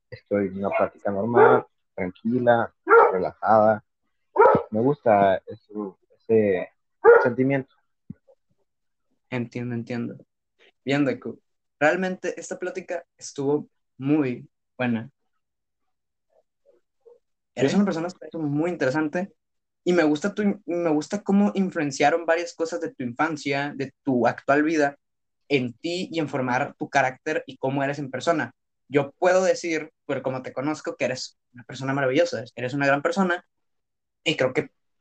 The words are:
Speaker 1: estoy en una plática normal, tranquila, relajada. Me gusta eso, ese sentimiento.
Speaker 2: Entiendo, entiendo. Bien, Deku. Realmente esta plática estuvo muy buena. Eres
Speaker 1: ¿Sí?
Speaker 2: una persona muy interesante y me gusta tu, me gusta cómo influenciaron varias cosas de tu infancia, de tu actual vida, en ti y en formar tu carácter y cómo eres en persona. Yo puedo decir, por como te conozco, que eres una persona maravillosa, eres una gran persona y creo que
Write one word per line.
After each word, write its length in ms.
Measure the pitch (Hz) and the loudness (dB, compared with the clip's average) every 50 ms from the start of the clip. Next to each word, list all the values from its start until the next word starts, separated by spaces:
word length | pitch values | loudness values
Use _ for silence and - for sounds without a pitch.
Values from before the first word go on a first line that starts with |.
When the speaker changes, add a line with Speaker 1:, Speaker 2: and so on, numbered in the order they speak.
| _ _ | _ _
Speaker 1:
estoy 380 | - - _ _ 101 101 101 95 | -20 -20 _ _ -2 0 0 -2
en 100 | 95 98 | -4 -4
una 120 | 98 98 | -6 -4
plática 420 | - 95 95 92 - - - 104 | -2 0 -2 -2 -4 -6 -8 -6
normal, 540 | 101 98 101 113 120 - 214 233 - 127 - - _ _ _ _ _ | -4 -4 -4 0 4 6 6 6 6 2 0 -4 _ _ _ _ _
tranquila, 760 | - 95 90 - - - 113 120 127 123 120 120 117 113 - - _ _ - 403 466 - - | -8 -8 -8 -8 -8 -6 -4 -2 2 4 4 4 4 2 -2 -6 _ _ 4 6 6 6 6
relajada. 720 | - 92 92 - - - - 92 107 110 104 110 110 104 - _ _ _ _ _ _ _ _ _ _ - 440 508 - - - - | 4 0 -2 -4 -6 -4 2 4 6 6 6 6 4 2 -2 _ _ _ _ _ _ _ _ _ _ 6 6 6 6 4 0 -2
Me 80 | - 107 | -2 0
gusta 560 | 117 135 147 - _ 120 107 101 101 98 95 - - - | 0 0 0 0 _ 4 4 6 6 4 2 0 -2 -10
eso, 500 | 104 110 _ _ 104 104 104 98 92 _ _ _ _ _ | -18 -20 _ _ -10 -10 -10 -10 -12 _ _ _ _ _
ese 520 | _ - 113 110 107 104 95 90 85 - _ _ _ _ _ _ - 427 466 466 - | _ 0 2 2 4 2 0 0 -4 -8 _ _ _ _ _ _ 6 6 8 8 6
sentimiento. 500 | 131 117 - 131 135 139 139 131 - _ _ _ _ _ _ _ _ - - _ _ _ _ _ _ _ _ _ _ _ _ _ _ _ _ _ _ _ _ _ _ | 2 0 0 0 0 0 0 -2 -6 _ _ _ _ _ _ _ _ -20 -20 _ _ _ _ _ _ _ _ _ _ _ _ _ _ _ _ _ _ _ _ _ _
Speaker 2:
Entiendo, 460 | - 127 117 117 - 123 120 123 120 | -8 -8 -8 -8 -8 -10 -8 -6 -8
entiendo. 420 | 117 117 117 123 120 117 117 - - - _ _ _ _ _ _ _ _ _ _ _ _ | -8 -8 -8 -8 -8 -8 -8 -10 -14 -18 _ _ _ _ _ _ _ _ _ _ _ _
Bien, 220 | 123 139 143 147 | -4 0 0 0
Deku. 340 | 131 120 - - 117 110 - _ _ _ _ _ _ _ _ | 0 0 -4 -8 -12 -14 -14 _ _ _ _ _ _ _ _
Realmente 580 | 143 147 170 180 190 185 185 185 - 180 - - | 2 2 2 2 -2 -4 -6 -6 -6 -8 -8 -8
esta 180 | 165 - 190 180 | -10 -12 -10 -8
plática 460 | - 180 180 185 180 - 180 175 - _ _ _ | -8 -8 -8 -10 -10 -10 -10 -10 -10 _ _ _
estuvo 520 | - - - - 139 139 143 147 147 - _ _ _ _ _ - | -20 -14 -10 -6 -2 0 0 -2 -2 -6 _ _ _ _ _ -8
muy 520 | 131 135 147 156 147 131 123 110 139 - _ _ _ _ _ - | -2 0 2 2 2 0 -4 -6 -10 -18 _ _ _ _ _ -4
buena. 320 | 127 123 117 110 113 - - _ _ _ _ _ _ _ _ _ _ _ _ _ _ _ _ _ _ _ _ _ _ _ _ _ _ _ _ _ _ _ _ _ _ _ _ _ _ - - _ _ _ _ _ _ _ _ | -2 -2 -2 -2 -4 -8 -16 _ _ _ _ _ _ _ _ _ _ _ _ _ _ _ _ _ _ _ _ _ _ _ _ _ _ _ _ _ _ _ _ _ _ _ _ _ _ -20 -20 _ _ _ _ _ _ _ _
Eres 160 | - 127 139 | -2 0 2
Speaker 1:
¿Sí? 40 | 185 190 | 2 2
Speaker 2:
una 80 | 208 | 2
persona 220 | 190 170 160 165 180 185 - - - - | 2 0 -4 -6 -8 -10 -12 -16 -12 -8
muy 380 | 170 160 147 143 147 160 175 | -6 -4 -2 -2 -2 -2 -2
interesante 600 | 180 156 147 131 131 156 156 151 147 180 185 202 - _ _ _ _ _ _ _ _ _ _ | -2 -2 -2 -2 0 0 -2 -2 -2 -4 -6 -6 -10 _ _ _ _ _ _ _ _ _ _
y 100 | 175 180 | 2 2
me 100 | 175 160 | 4 4
gusta 300 | 151 151 151 - 202 190 | 2 2 0 -2 -6 -4
tu, 100 | - 214 202 190 - - | -2 -2 -2 -2 -2 -6
me 240 | - 170 175 170 165 | -6 -6 -4 -2 0
gusta 320 | 151 151 156 - - 202 - | 0 -2 -2 -4 -8 -6 -2
cómo 280 | - 196 202 202 202 - | 0 2 4 4 2 2
influenciaron 680 | 190 190 180 - 170 156 147 139 - 147 143 156 165 170 | -2 -2 -2 -2 -4 -4 -4 -2 0 2 2 2 2 0
varias 280 | 160 160 170 175 170 - | 0 0 0 -2 -6 -6
cosas 280 | - 165 160 - 170 | -6 -6 -6 -4 -6
de 120 | 165 151 - | -8 -8 -8
tu 100 | - 131 | -8 -10
infancia, 720 | 120 117 - 151 160 160 143 - 143 139 139 143 143 - | -8 -4 -4 -4 -4 -4 -6 -4 -4 -2 -2 -4 -4 -6
de 180 | - 139 135 - _ _ | -8 -10 -10 -10 _ _
tu 240 | - 131 123 113 117 | -2 0 0 0 0
actual 360 | 127 - - - 139 147 151 | 0 -2 0 0 2 2 2
vida, 320 | 156 165 156 147 143 143 - _ _ _ _ _ _ _ _ _ _ | 2 0 0 0 0 -2 -6 _ _ _ _ _ _ _ _ _ _
en 240 | 147 143 127 123 123 | -2 -2 -2 -2 -6
ti 340 | - - 170 170 175 185 - | -8 -8 -6 -6 -6 -6 -6
y 80 | 156 165 | -6 -6
en 100 | 156 143 | -6 -4
formar 460 | - 139 127 127 123 127 143 143 - | -4 -4 -4 -2 -2 -2 -2 -4 -6
tu 140 | _ 151 147 | _ -12 -2
carácter 540 | - 143 135 131 127 - _ 156 156 165 - | 0 0 0 0 -2 -6 _ -6 -6 -6 -6
y 120 | - 135 - | -8 -10 -6
cómo 260 | - 135 139 143 139 | -4 -4 -2 -2 -2
eres 160 | 135 143 143 | -4 -4 -6
en 100 | 147 127 | -8 -10
persona. 440 | - 123 - - 170 156 127 117 - _ _ _ _ _ _ _ | -10 -6 -2 -2 -2 -2 -2 -6 -10 _ _ _ _ _ _ _
Yo 240 | 123 143 143 - - _ | 0 0 0 0 -4 _
puedo 260 | - 185 180 185 190 | 2 4 4 4 4
decir, 480 | 185 175 - - 175 165 156 147 156 _ _ _ | 2 0 0 -2 -4 -4 -4 -6 -8 _ _ _
por 160 | - 143 131 | -8 -8 -6
como 200 | 127 135 131 131 | -4 -4 -6 -6
te 120 | 127 123 117 | -8 -8 -8
conozco, 420 | - 131 147 156 147 - - 123 | -6 -4 -4 -6 -6 -8 -10 -6
que 100 | - 139 | -4 -4
eres 320 | 120 127 127 - - - _ _ _ _ | -4 -4 -6 -10 -14 -16 _ _ _ _
una 100 | 120 120 | -20 -18
persona 300 | - 135 131 135 135 135 | -16 -14 -8 -6 -4 -2
maravillosa, 500 | 143 139 127 131 143 175 170 - 113 123 120 - | 0 0 0 2 2 2 0 -2 -6 -10 -12 -12
eres 180 | - 123 123 135 | -10 -8 -6 -4
una 120 | 143 143 139 | -2 2 2
gran 140 | 139 147 | 2 2
persona 440 | 143 175 170 190 190 180 175 180 - _ _ _ _ _ _ _ _ _ _ _ _ _ _ _ _ | 0 -2 0 0 0 0 0 -4 -6 _ _ _ _ _ _ _ _ _ _ _ _ _ _ _ _
y 120 | 165 156 - | -4 -2 0
creo 160 | 131 127 127 | 0 0 0
que 160 | - - - _ _ _ _ _ _ | -2 -4 -6 _ _ _ _ _ _